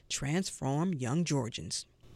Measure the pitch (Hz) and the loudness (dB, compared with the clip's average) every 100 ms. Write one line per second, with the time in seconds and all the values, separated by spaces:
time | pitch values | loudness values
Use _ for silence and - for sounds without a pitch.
0 | - - 135 175 190 - 135 143 185 147 | -8 -4 0 0 0 -2 0 2 2 0
1 | 120 156 170 143 113 - 90 - - _ | 0 2 2 2 0 -4 -6 -6 -8 _
2 | - | -20